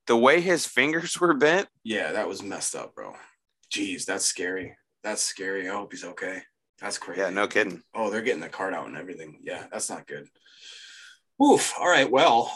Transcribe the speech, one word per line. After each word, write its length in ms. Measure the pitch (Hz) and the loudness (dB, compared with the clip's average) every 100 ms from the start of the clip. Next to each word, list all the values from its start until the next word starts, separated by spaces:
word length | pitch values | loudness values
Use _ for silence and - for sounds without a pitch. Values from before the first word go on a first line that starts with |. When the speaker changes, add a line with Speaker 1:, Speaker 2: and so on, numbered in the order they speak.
| - | 2
Speaker 1:
the 100 | 117 | 6
way 240 | 127 165 | 8 6
his 240 | 180 165 - | 4 2 2
fingers 540 | - 139 160 170 - | 0 0 0 -4 0
were 140 | 175 | 2
bent? 340 | 147 151 180 202 _ | 4 4 4 0 _
Speaker 2:
Yeah, 280 | 113 104 80 | -6 -4 -2
that 160 | 98 92 | -4 -4
was 140 | 98 | -6
messed 320 | 101 87 - | -8 -8 -6
up, 200 | 67 60 | -8 -10
bro. 200 | - 50 - - _ _ _ _ | -14 -16 -16 -20 _ _ _ _
Jeez, 340 | 104 101 85 | -6 -6 -6
that's 200 | - 95 | -4 -2
scary. 520 | - - 90 92 90 - _ _ | -2 -2 -4 -6 -8 -16 _ _
That's 200 | 107 104 | -8 -4
scary. 460 | - - 95 98 92 | -4 -4 -6 -6 -6
I 60 | |
hope 160 | 101 101 | -8 -10
he's 120 | - | -14
okay. 380 | 87 90 - - - _ _ _ | -14 -10 -10 -10 -14 _ _ _
That's 180 | 101 - | -10 -10
crazy. 220 | - 87 | -8 -4
Speaker 1:
Yeah, 100 | 95 | -2
no 160 | 95 101 | 0 0
kidding. 360 | 107 101 87 - | 2 0 -2 -12
Speaker 2:
Oh, 160 | 107 110 | -6 -4
they're 120 | 107 | -2
getting 180 | 117 80 | -2 -4
the 80 | 85 | -6
card 260 | - 95 | -6 -6
out 120 | 85 - | -6 -8
and 100 | 78 | -12
everything. 420 | 90 85 78 76 | -12 -14 -16 -16
Yeah, 220 | - 87 85 | -12 -12 -10
that's 180 | 107 - | -8 -8
not 160 | 85 - | -10 -12
good. 220 | 73 73 _ _ _ - - - - - - _ - | -16 -16 _ _ _ -20 -20 -20 -20 -20 -20 _ 2
Oof. 320 | 285 233 - - | 6 6 4 0
All 100 | 175 | 4
right, 200 | 160 135 | 4 6
well, 420 | 131 156 117 117 | 6 6 6 2